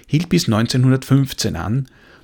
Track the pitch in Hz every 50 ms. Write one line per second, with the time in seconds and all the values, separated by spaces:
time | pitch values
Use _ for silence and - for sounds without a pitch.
0 | _ - - 147 180 - - 170 - - 110 104 117 120 - 131 127 131 131 131
1 | 131 - 135 139 139 135 - - - 98 85 85 85 95 113 139 135 - _ -
2 | - - - -